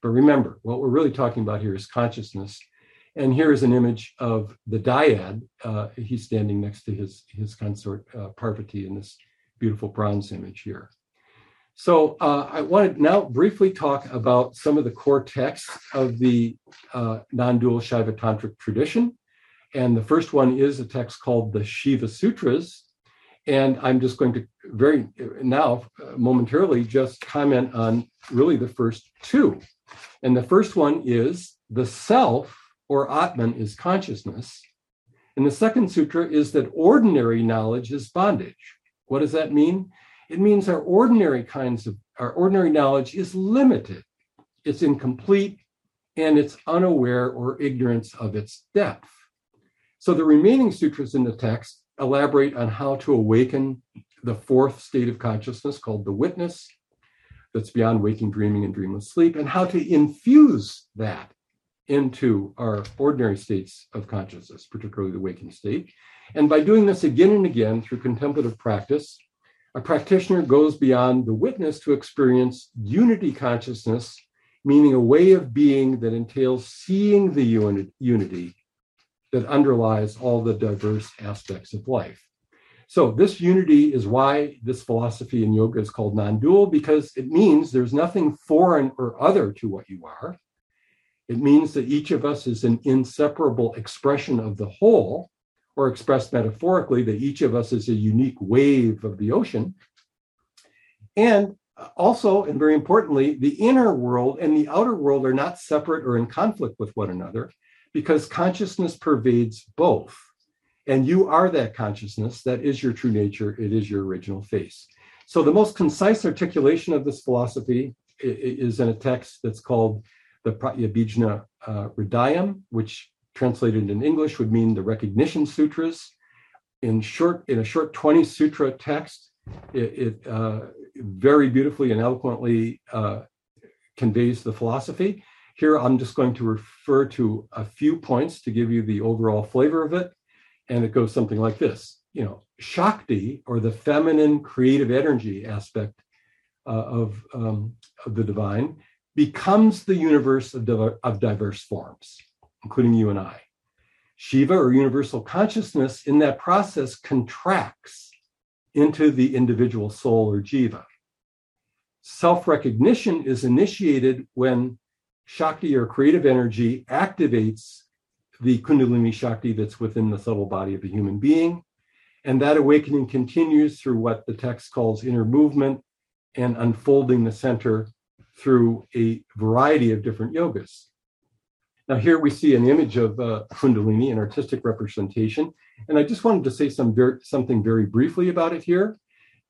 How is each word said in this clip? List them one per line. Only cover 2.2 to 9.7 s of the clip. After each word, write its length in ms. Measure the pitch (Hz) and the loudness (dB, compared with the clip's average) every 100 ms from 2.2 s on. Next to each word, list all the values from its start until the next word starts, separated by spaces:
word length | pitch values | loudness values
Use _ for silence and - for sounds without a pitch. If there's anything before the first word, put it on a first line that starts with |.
| 107 98 101 - _ _ _ _ _ - | -12 -14 -14 -16 _ _ _ _ _ -4
And 180 | 135 | 0
here 180 | 131 160 | 2 4
is 100 | 135 | 4
an 120 | 131 | 4
image 400 | 123 120 113 - - | 4 2 -2 -10 -8
of 380 | 123 113 104 - - | -4 -4 -6 -12 -8
the 120 | 107 | -6
dyad. 640 | 117 127 156 104 92 107 - _ | -2 2 2 2 -2 -14 -16 _
Uh, 260 | 117 107 104 | -10 -8 -8
he's 300 | - 110 120 | -12 -10 -10
standing 360 | - 110 104 101 | -6 -4 -2 -4
next 240 | 101 104 | -6 -10
to 100 | - | -12
his, 300 | 101 98 - _ | -10 -10 -14 _
his 260 | 101 107 | -12 -12
consort, 520 | - 107 104 104 101 - 117 | -10 -10 -10 -10 -14 -14 -16
uh, 100 | 98 | -16
Parvati, 580 | - 113 104 101 101 95 | -10 -8 -8 -10 -12 -12
in 80 | |
this 240 | 98 101 - _ _ _ _ | -12 -16 -20 _ _ _ _
beautiful 300 | 117 | -4